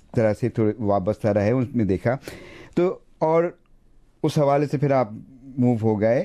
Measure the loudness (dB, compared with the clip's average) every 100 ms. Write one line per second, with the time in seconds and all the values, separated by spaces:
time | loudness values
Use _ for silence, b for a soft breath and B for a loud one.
0 | _ 0 0 0 -4 0 0 0 0 0
1 | 0 -2 0 0 2 0 -2 -2 0 0
2 | -2 -4 B B B B B -2 -2 -2
3 | -14 -4 0 2 0 -4 _ -20 _ -20
4 | _ _ -2 2 2 2 0 -2 0 0
5 | 0 -6 -18 -20 -14 -2 0 2 0 2
6 | 2 0